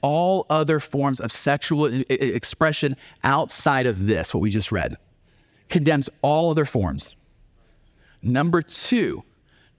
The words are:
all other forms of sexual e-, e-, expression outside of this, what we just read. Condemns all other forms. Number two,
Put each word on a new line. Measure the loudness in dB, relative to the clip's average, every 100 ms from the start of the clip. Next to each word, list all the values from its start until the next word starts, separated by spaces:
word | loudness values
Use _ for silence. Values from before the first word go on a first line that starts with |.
all | -2 0 2 0 0
other | 0 2 0
forms | -2 -2 0 -2
of | -6
sexual | -4 -2 0 0 0 0
e-, | 0 0
e-, |
expression | 0 0 -2 -4 0 0 0 -2 -4 -12 -4
outside | 0 0 0 -2 2 2 2
of | 0 0
this, | 0 0
what | -2
we | 0
just | 0 -2
read. | -2 -4 -6 _ _ _ _ _ _ -2
Condemns | 2 2 2 0 -2
all | 0 2 2
other | 2 0
forms. | 0 -2 -4 -10 -16 _ _ _ _ _ _ _ _ _ _
Number | -2 0 2 2
two, | 0 -6 -2 0 0 -4 -12 _ _ _ _